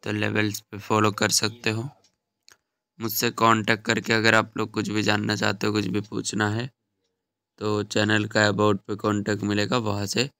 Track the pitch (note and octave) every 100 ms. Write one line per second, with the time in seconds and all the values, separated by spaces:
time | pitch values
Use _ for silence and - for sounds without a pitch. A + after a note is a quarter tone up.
0 | - G#2 G#2+ G#2+ G#2+ G2+ _ G#2 - A2
1 | G#2+ G#2 G#2+ - G#2+ A2+ - A2 B2+ -
2 | _ _ _ _ _ _ _ _ _ _
3 | A2 - A#2+ A2+ A2+ A2+ G#2 A2 - A2+
4 | G2 A2+ A2 A2 A2 - G#2+ - G#2 G#2
5 | G#2+ G#2 A2 G#2+ G#2+ G2+ A2 G#2+ G#2 G#2
6 | G#2 - A2+ - G#2+ G#2+ B2+ _ _ _
7 | _ _ _ _ _ _ G#2+ G#2 G#2 -
8 | G#2 G#2+ G#2 A2 G#2+ G2+ G#2+ G2+ - G2+
9 | G#2+ G#2 G2+ G2+ G2+ G#2 G#2 B2+ G#2+ G2+
10 | G2+ G#2+ C3+ _